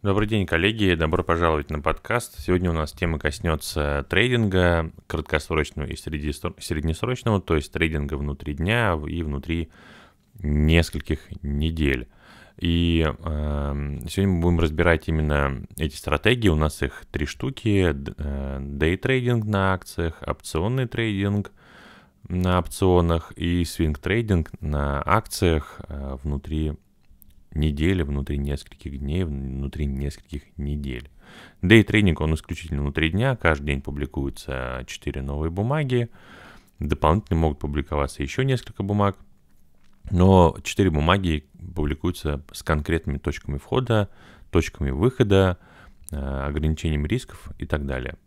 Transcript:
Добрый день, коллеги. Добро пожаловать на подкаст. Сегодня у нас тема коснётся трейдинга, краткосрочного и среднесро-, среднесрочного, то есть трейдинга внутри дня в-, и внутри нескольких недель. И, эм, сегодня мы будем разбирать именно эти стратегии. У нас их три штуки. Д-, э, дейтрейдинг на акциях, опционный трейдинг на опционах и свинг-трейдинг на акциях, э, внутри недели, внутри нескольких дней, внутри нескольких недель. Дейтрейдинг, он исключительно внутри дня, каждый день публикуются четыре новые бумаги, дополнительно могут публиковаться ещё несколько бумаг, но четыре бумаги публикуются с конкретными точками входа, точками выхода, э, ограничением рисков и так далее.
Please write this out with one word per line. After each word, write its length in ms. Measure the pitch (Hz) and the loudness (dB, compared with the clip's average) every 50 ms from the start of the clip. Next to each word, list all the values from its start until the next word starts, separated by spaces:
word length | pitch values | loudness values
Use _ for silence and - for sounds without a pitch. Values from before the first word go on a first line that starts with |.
| - | 0
Добрый 220 | 104 98 101 107 104 | 2 2 2 2 2
день, 180 | 110 107 95 | 2 0 0
коллеги. 480 | 78 - 82 85 104 110 113 104 95 90 | 2 2 2 2 2 2 2 2 2 4
Добро 300 | 80 82 78 78 87 87 | 4 2 2 2 0 2
пожаловать 480 | - 85 82 85 85 80 76 73 - | 2 2 2 4 2 2 2 -2 -4
на 100 | 78 76 | -6 -2
подкаст. 580 | 71 80 80 - _ - 110 120 117 - - - | 0 -2 -2 -2 _ -4 -4 -4 -4 -6 -14 -12
Сегодня 300 | - - 92 92 90 90 | -2 0 2 2 2 2
у 40 | 82 | 0
нас 180 | 80 78 76 | 0 -2 -4
тема 260 | - - 90 85 82 76 | -4 -4 -2 -2 -2 0
коснётся 880 | - 76 73 - - 85 80 76 - - - 80 73 73 73 71 69 - | -2 -4 -4 -2 -2 -2 -2 -2 -2 -6 -4 -2 -2 0 -2 -2 -2 -2
трейдинга, 840 | - 92 107 127 123 120 113 101 92 92 90 87 85 82 80 78 - - _ _ | 0 2 2 2 2 2 0 2 2 4 4 4 4 2 -2 -4 -8 -16 _ _
краткосрочного 800 | - 80 71 - - 76 - - 82 78 76 - - - 73 69 | -6 -6 -4 -2 -2 -2 -2 -2 -2 -2 -2 -2 -4 -8 -8 -8
и 80 | - | -8
среднесро-, 580 | - - - 78 76 73 76 73 - - 90 - - | -10 -8 -8 -8 -6 -4 -6 -6 -6 -8 -10 -10 -10
среднесрочного, 800 | - - 80 78 73 80 80 - - 117 127 123 - 120 107 98 | -8 -4 -4 -2 0 -2 -2 -2 -2 -4 -4 -4 -2 0 0 0
то 140 | - - 82 | 0 0 0
есть 160 | 78 73 - | 0 0 -2
трейдинга 420 | - 80 85 80 78 76 73 71 73 | -2 0 0 0 0 -2 -4 -4 -4
внутри 400 | 69 71 73 71 69 - 73 76 | -4 -4 -6 -6 -6 -8 -8 -6
дня 420 | 69 80 92 110 120 117 107 87 78 | -2 -2 0 0 2 2 0 0 0
в-, 100 | 73 78 | -2 -6
и 160 | 78 85 85 | -6 -6 -4
внутри 460 | 73 71 69 67 - 82 85 80 76 _ - - - - - - - _ _ _ _ _ - | -4 -6 -6 -4 -4 -4 -4 -4 -6 _ -20 -20 -20 -20 -20 -20 -20 _ _ _ _ _ -8
нескольких 840 | - 73 73 73 76 76 80 85 82 - - 80 - - 80 73 - - - - | -4 0 2 4 4 6 6 6 4 4 -2 -10 -4 -4 -4 -4 -4 -14 -16 -10
недель. 680 | - 73 71 71 76 80 80 80 78 69 67 64 62 - - - - - - - - - _ - | -8 -4 -2 0 0 0 0 2 2 2 2 0 -4 -10 -16 -20 -20 -20 -20 -20 -20 -20 _ -4
И, 420 | - 87 85 85 85 85 82 80 80 78 - - 82 | 0 2 2 4 4 4 4 4 2 2 0 -4 -6
эм, 840 | 85 80 76 73 73 73 73 71 71 71 71 71 71 71 69 62 - | -6 -4 -4 -2 -2 -2 -2 -2 -4 -4 -4 -6 -6 -6 -8 -8 -6
сегодня 280 | - - 98 98 92 | -2 0 2 2 2
мы 60 | 85 | 2
будем 180 | 82 87 87 82 | 2 2 4 4
разбирать 480 | 85 80 76 78 85 85 82 78 - - | 2 2 2 2 4 4 4 2 2 -2
именно 580 | 80 78 78 76 73 71 71 69 67 64 - - - | 0 0 2 2 2 2 2 0 -2 -6 -10 -14 -8
эти 200 | - 82 76 - | -4 -4 -4 -4
стратегии. 540 | - - - - 73 - 107 123 123 113 98 | -6 -4 -2 -2 0 2 2 2 4 4 2
У 60 | 80 | 4
нас 280 | 76 78 76 - - 71 | 4 2 0 0 -2 -6
их 220 | 67 - - - - | -6 -6 -10 -18 -10
три 140 | - - 73 | -6 -6 -6
штуки. 680 | - - - - 131 135 - - 113 104 98 92 85 | -6 -6 -6 -6 -8 -8 -4 -2 0 2 2 2 2
Д-, 220 | 76 69 69 - - | 0 -2 -6 -10 -10
э, 440 | - 76 73 69 69 67 69 67 67 | -8 -6 -6 -6 -6 -6 -6 -8 -8
дейтрейдинг 840 | 67 69 71 69 71 78 90 95 - - 131 131 123 120 123 117 107 | -8 -8 -4 0 0 0 0 0 0 -2 -2 0 0 0 0 0 0
на 300 | 107 107 98 95 95 95 | 0 0 0 2 2 0
акциях, 480 | 87 - - - - 87 82 - - | -2 -4 -12 -6 -4 -4 -4 -4 -8
опционный 640 | - - 73 - - - - 78 85 104 127 135 131 117 | -6 -6 -6 -6 -8 -6 -4 -2 -2 -2 -2 -2 -4 -4
трейдинг 640 | - - 117 110 104 95 98 101 101 104 98 - - _ _ - - - - - - - _ _ _ _ _ - | -4 -4 -2 -2 0 0 0 0 0 0 -2 -4 -10 _ _ -20 -20 -20 -20 -20 -20 -20 _ _ _ _ _ -6
на 300 | 90 90 90 92 90 90 | -2 0 2 2 2 2
опционах 720 | 87 - - - - 92 90 90 85 85 85 82 - - - | 0 -2 -2 0 4 6 6 6 6 4 2 0 -2 -6 -10
и 280 | - - 85 87 90 85 | -6 -4 0 0 0 0
свинг-трейдинг 880 | 80 - - 82 78 73 - - 87 95 113 117 107 98 87 78 - - - | -2 0 0 0 0 0 -2 -2 -2 -2 -2 2 2 2 2 2 -2 -8 -10
на 400 | - 76 73 71 71 71 69 71 - | -6 -4 -2 -2 -2 -2 -2 -4 0
акциях, 760 | - 95 110 - - - - - 87 82 73 69 - - - - - | 2 0 0 0 -2 -4 0 2 2 2 2 0 -4 -14 -18 -14 -12
э, 300 | 78 71 69 69 67 67 | -12 -10 -8 -10 -10 -8
внутри 520 | 69 73 71 69 - - 78 78 78 78 71 - _ _ _ _ _ _ - _ - - - - - _ - | -6 -4 -4 -4 -4 -4 -4 -2 -2 -2 -4 -8 _ _ _ _ _ _ -20 _ -20 -20 -20 -20 -20 _ -4
недели, 480 | 76 73 78 73 71 78 85 98 90 80 | 0 0 0 2 2 2 2 2 2 0
внутри 340 | 69 71 71 69 - 71 71 | -2 -2 -4 -4 -4 -4 -4
нескольких 640 | 71 71 71 71 - - - - - 71 71 67 | -2 -4 -4 -6 -8 -12 -20 -14 -14 -12 -10 -8
дней, 240 | 67 69 76 90 95 | -6 -4 -2 -2 -2
внутри 640 | 80 71 67 67 65 65 67 69 69 - 78 76 | -2 -4 -6 -6 -6 -6 -6 -6 -6 -4 -4 -4
нескольких 580 | 71 67 67 69 71 69 - - _ - 69 - _ _ - | -4 -2 -4 -4 -6 -8 -10 -16 _ -12 -12 -12 _ _ -8
недель. 520 | 73 71 73 73 69 69 64 60 62 65 _ - - - - - - - - _ | -6 -6 -4 -6 -6 -6 -8 -10 -12 -16 _ -20 -20 -20 -20 -20 -20 -20 -14 _
Дейтрейдинг, 600 | - 90 107 113 101 - - 110 104 95 78 - | 4 8 8 8 8 8 4 4 4 4 2 2
он 140 | 80 78 80 | 0 0 0
исключительно 460 | 80 - - 85 - - 82 76 71 | -2 -2 -8 -12 -10 -8 -6 -6 -4
внутри 280 | 69 71 71 - 78 80 | -4 -2 0 0 0 2
дня, 260 | 80 95 117 135 131 | 2 0 0 0 -2
каждый 320 | 110 - 85 78 71 71 73 | 0 2 2 2 2 0 -2
день 140 | 71 67 | -4 -4
публикуются 1040 | 67 - 71 71 71 71 - 71 69 69 - - - - 67 64 64 62 64 64 62 - | -4 -6 -6 -6 -6 -6 -4 -4 -4 -4 -6 -8 -10 -8 -8 -6 -6 -6 -8 -10 -10 -12
четыре 340 | - - - 73 69 69 | -14 -10 -8 -8 -6 -6
новые 280 | 67 69 71 73 78 80 | -6 -6 -4 -2 -4 -4
бумаги, 600 | 85 92 101 117 139 156 151 131 127 123 117 117 - - - - - - - - - - _ _ _ _ | -2 -2 -2 -2 0 -2 -2 0 0 0 0 -2 -6 -18 -20 -20 -20 -20 -20 -20 -20 -20 _ _ _ _
дополнительно 600 | 73 73 76 - - 76 80 104 - - 95 80 | -2 -2 0 2 4 4 4 4 2 2 2 4
могут 200 | 80 78 73 - | 4 2 2 0
публиковаться 600 | - 73 71 76 69 - 76 73 71 69 - - | -4 -4 -2 -2 -4 -2 0 -2 -2 -2 -2 -6
ещё 220 | 71 69 - - 127 | -6 -6 -2 -2 0
несколько 400 | 135 131 120 - - - - 98 | 0 0 -2 -4 -8 -8 -6 -4
бумаг, 340 | 98 104 104 - 202 190 - - - - _ _ _ _ _ - _ _ - _ - - _ _ - | -2 2 2 2 2 0 -2 -12 -20 -20 _ _ _ _ _ -20 _ _ -20 _ -20 -20 _ _ -2
но 440 | - 87 90 95 95 92 87 82 - - - | 4 6 8 10 10 10 10 8 6 2 -8
четыре 280 | - - - 101 95 | -8 0 4 4 4
бумаги 560 | 80 76 76 82 92 101 95 87 80 76 73 _ _ - - 92 87 | 4 4 4 4 4 4 4 0 0 0 -4 _ _ -18 -18 -12 -6
публикуются 680 | 87 76 73 71 - - 87 90 - - 78 73 71 71 - | -2 -2 -2 -2 -2 -2 -4 -4 -2 -4 -4 -4 -4 -6 -12
с 100 | - - | -16 -16
конкретными 560 | - - 80 73 73 - 82 82 - - 71 69 | -2 0 0 0 2 0 0 0 0 -2 -6 -4
точками 400 | - - 71 - - - 71 69 | -4 -4 -6 -4 -6 -8 -8 -8
входа, 520 | - - - 127 131 120 113 110 101 - - - - - - - - - | -6 -2 -2 -2 0 2 2 0 0 -2 -6 -20 -20 -20 -20 -20 -20 0
точками 400 | - 90 80 - - - 78 69 | 0 0 0 0 -4 -4 -4 -2
выхода, 640 | 65 69 92 127 - - 127 101 101 95 95 92 87 - - - - - - - - - - - | 0 2 2 0 2 2 2 4 6 6 6 4 2 -2 -8 -20 -20 -20 -20 -20 -20 -20 -16 -10
э, 60 | - 73 | -8 -6
ограничением 880 | 67 67 69 67 67 71 71 73 73 78 80 78 - 82 78 73 73 | -6 -4 -4 -4 -4 -4 -2 0 0 0 -2 0 -2 -2 -2 -2 -2
рисков 440 | 73 - 127 - - - - - - - - | -2 -2 -4 -4 -8 -18 -18 -16 -16 -12 -12
и 80 | 78 | -6
так 200 | - - 76 71 | -4 -4 -4 -4
далее. 300 | 69 67 65 64 64 - - _ | -4 -6 -6 -6 -8 -12 -14 _